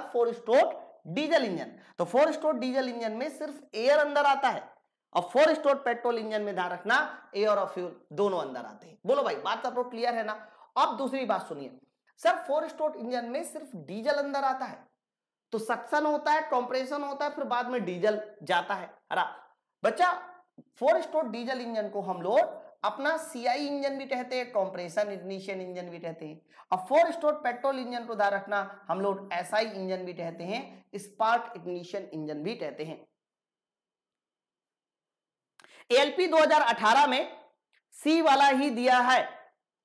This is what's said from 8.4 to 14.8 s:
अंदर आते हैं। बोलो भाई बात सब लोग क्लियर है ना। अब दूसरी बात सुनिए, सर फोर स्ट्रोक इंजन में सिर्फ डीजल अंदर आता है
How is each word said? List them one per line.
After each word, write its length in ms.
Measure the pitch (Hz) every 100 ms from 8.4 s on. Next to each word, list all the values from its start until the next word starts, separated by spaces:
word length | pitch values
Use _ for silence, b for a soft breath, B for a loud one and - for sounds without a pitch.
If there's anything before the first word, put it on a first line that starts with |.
अंदर 240 | 135 123
आते 220 | 113 - -
हैं। 120 | - 190
बोलो 160 | 277
भाई 140 | 233 147
बात 240 | 185 226
सब 120 | 247 240
लोग 140 | 247
क्लियर 240 | 233 240
है 100 | 226
ना। 80 | 214 214 B B B 254
अब 200 | 302 226
दूसरी 260 | 269 269 233
बात 220 | 185 -
सुनिए, 300 | 147 135 - _ _ _ -
सर 160 | 330 349 -
फोर 220 | 302 320
स्ट्रोक 280 | - 311 -
इंजन 280 | 233 247
में 180 | 233 277
सिर्फ 260 | 330 311 294 185
डीजल 380 | 147 202 254 285
अंदर 280 | 285 277
आता 200 | 269 262
है 120 | 240 -